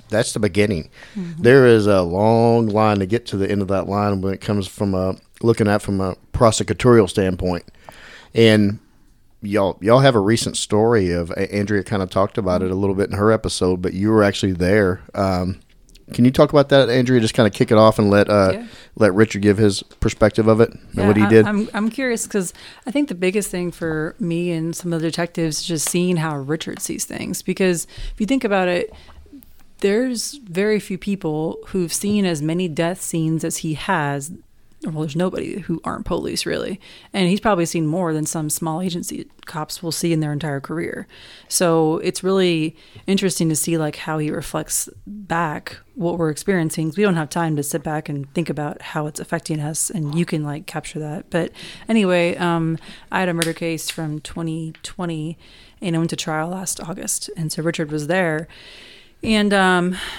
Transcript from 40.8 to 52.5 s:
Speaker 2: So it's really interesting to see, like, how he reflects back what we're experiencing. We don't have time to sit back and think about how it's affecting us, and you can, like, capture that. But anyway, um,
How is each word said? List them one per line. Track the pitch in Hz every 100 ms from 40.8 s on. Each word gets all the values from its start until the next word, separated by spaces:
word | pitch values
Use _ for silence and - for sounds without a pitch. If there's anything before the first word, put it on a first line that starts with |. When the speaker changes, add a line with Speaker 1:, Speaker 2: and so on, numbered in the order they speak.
| - - - - - - -
Speaker 2:
So | - 175 165 156 165
it's | 185 -
really | 180 196 180 165 156 - - - -
interesting | 196 190 - 165
to | 151
see, | - 165
like, | 151 -
how | - 156
he | 151
reflects | 156 143 160 156 - - - -
back | 208 190 170 165 151 - - - 269
what | 175 175
we're | 160
experiencing. | 147 - 185 160 - 160 151
We |
don't | 208 165
have | 147
time | 175 165 147
to |
sit | 139 160
back | 165 151 156
and | 143 139 -
think | 160
about | 143 147 -
how | - 160 151
it's | -
affecting | - 170 - 156
us, | 147 160 -
and | 196 147
you | 156 175
can, | 160
like, | 147 143 -
capture | 156 - 160
that. | 151 156 -
But | 175 170 - - - -
anyway, | 226 190 180 175 -
um, | 175